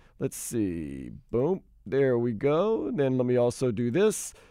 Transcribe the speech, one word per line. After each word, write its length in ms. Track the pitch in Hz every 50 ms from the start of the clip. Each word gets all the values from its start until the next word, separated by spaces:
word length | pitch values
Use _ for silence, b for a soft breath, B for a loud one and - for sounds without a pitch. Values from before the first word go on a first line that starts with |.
| - _ _ -
Let's 200 | - 131 - -
see. 720 | - - - 117 104 95 85 85 80 69 69 67 65 60 55 - - _
Boom. 300 | - 117 127 160 190 185 - _ _ - _
There 300 | 101 - 135 139 131 123
we 160 | 117 120 123
go. 580 | 117 101 135 139 147 160 190 214 226 - - -
Then 280 | 254 196 139 135 131 127
let 80 | 127
me 100 | 123 123
also 340 | 123 120 120 120 - 135 127
do 200 | 113 95 120 120
this. 420 | 117 160 202 220 190 - - - b b b b